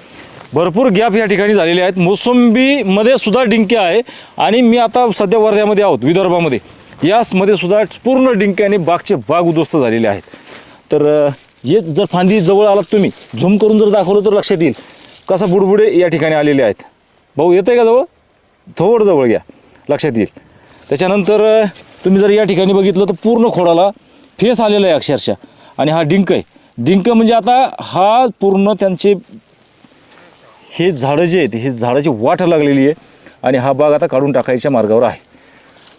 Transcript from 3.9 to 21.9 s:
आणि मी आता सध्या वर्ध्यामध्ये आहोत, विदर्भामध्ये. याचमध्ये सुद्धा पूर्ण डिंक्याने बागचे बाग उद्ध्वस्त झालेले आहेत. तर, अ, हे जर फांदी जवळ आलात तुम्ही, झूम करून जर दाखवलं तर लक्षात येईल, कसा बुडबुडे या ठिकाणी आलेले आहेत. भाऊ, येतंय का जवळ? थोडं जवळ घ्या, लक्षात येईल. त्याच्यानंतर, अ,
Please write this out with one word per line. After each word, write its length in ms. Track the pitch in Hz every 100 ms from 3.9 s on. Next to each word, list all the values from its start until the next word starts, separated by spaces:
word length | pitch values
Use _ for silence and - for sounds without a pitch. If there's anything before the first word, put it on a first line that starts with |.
| 208 - - - -
आणि 220 | 165 226
मी 160 | 233 240
आता 320 | 226 254 240
सध्या 260 | - 202 226
वर्ध्यामध्ये 440 | 214 202 208 202
आहोत, 140 | 196 131
विदर्भामध्ये. 560 | 127 175 190 175 160 117 - - - - 151
याचमध्ये 480 | 220 220 190 196 185
सुद्धा 260 | 175 208 196 -
पूर्ण 340 | 226 262 262 214
डिंक्याने 380 | 202 190 202 208
बागचे 380 | 156 170 -
बाग 280 | 165 113 170
उद्ध्वस्त 340 | 170 165 151 160
झालेले 320 | 120 113 110
आहेत. 140 | 101 - - - - - - -
तर, 340 | 151 147 151 143
अ, 20 | 139 - _ 120
हे 140 | 208
जर 240 | 165 151
फांदी 360 | 196 180 185 214
जवळ 260 | 170 196 208
आलात 160 | 202 -
तुम्ही, 180 | 208 151 - - 113
झूम 160 | 175 202
करून 220 | 214 214
जर 100 | 214
दाखवलं 320 | 202 175 208
तर 120 | 202
लक्षात 240 | 202 - 185
येईल, 120 | 160 - - - - - -
कसा 180 | 185 196
बुडबुडे 520 | 196 190 208 214 170
या 100 | 175
ठिकाणी 260 | 156 156
आलेले 280 | 156 147 139
आहेत. 200 | 113 - - _ _ _ _ 139
भाऊ, 160 | 175
येतंय 240 | 180 190 240
का 80 |
जवळ? 180 | 226 247 339 _ _ _ _ _ - -
थोडं 260 | 180 233
जवळ 220 | 202 156 123
घ्या, 140 | 95 - - _ _ -
लक्षात 240 | 143 156 117
येईल. 120 | 190 - - _ _ - -
त्याच्यानंतर, 720 | 143 180 202 185 214 220 220
अ, 40 | 208 - -